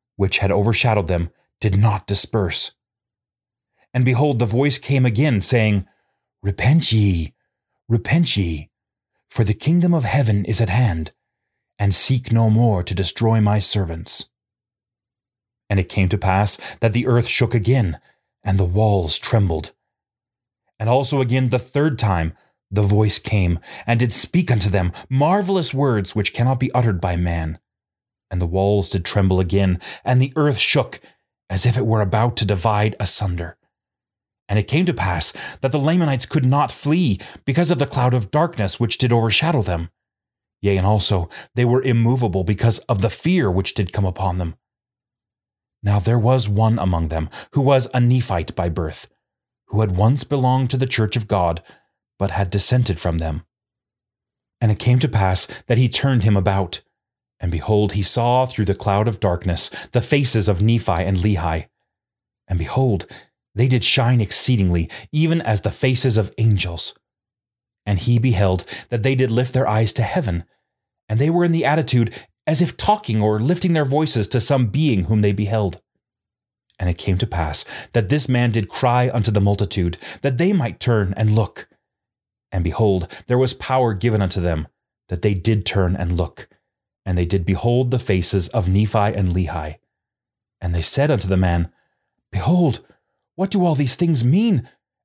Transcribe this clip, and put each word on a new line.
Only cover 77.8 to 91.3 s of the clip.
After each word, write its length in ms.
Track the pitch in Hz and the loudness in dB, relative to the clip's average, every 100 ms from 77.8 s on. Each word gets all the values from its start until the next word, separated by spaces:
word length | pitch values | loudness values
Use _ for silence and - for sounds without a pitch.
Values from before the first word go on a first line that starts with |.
| - | -4
that 160 | 120 98 | -2 0
this 200 | 147 - | -2 0
man 200 | 123 123 | 0 0
did 200 | 113 101 | 0 -4
cry 400 | - 123 123 123 | -2 0 2 0
unto 180 | 120 107 | 0 0
the 100 | 104 | 2
multitude, 580 | 101 101 98 - 87 - - - | 2 0 -2 -2 -2 -4 -14 -6
that 160 | 139 123 | -4 0
they 160 | 180 | 0
might 260 | 202 117 87 | 0 -2 -4
turn 320 | - 110 95 98 | 0 0 0 0
and 160 | 107 | 2
look. 340 | 107 101 - - _ _ _ _ _ _ _ - | 2 0 -6 -20 _ _ _ _ _ _ _ -8
And 140 | 95 | -4
behold, 440 | 87 - 107 92 85 - - | -2 0 0 0 -4 -10 -2
there 100 | 123 | 0
was 160 | 131 | 0
power 400 | - - 131 120 | -2 -2 0 0
given 300 | 101 117 107 | 0 0 0
unto 180 | 95 95 | 0 0
them, 280 | 87 80 78 _ _ _ - | -2 -2 -6 _ _ _ -10
that 120 | 87 | -2
they 140 | 104 | -2
did 320 | 98 110 107 - | 0 0 0 0
turn 300 | 101 90 92 | 0 0 0
and 200 | 87 87 | -2 -2
look. 320 | 85 - - _ _ _ _ _ | -4 -8 -20 _ _ _ _ _
And 120 | - 90 | -4 -2
they 80 | |
did 200 | 87 98 | 0 -2
behold 460 | 87 92 120 120 123 | 0 0 0 0 0
the 80 | 123 | -2
faces 480 | - 95 90 98 85 | 0 0 0 -2 -2
of 200 | 113 92 | -2 0
Nephi 300 | 95 107 113 | 2 2 2
and 300 | 104 101 92 | 0 0 0
Lehi. 500 | 90 85 80 76 76 _ _ _ _ _ _ _ - | 0 -2 -6 -10 -14 _ _ _ _ _ _ _ -10
And 140 | 90 | -6
they 80 | 87 | -4
said 280 | - - 147 | -2 0 0
unto 180 | 123 | 0
the 80 | 87 | 0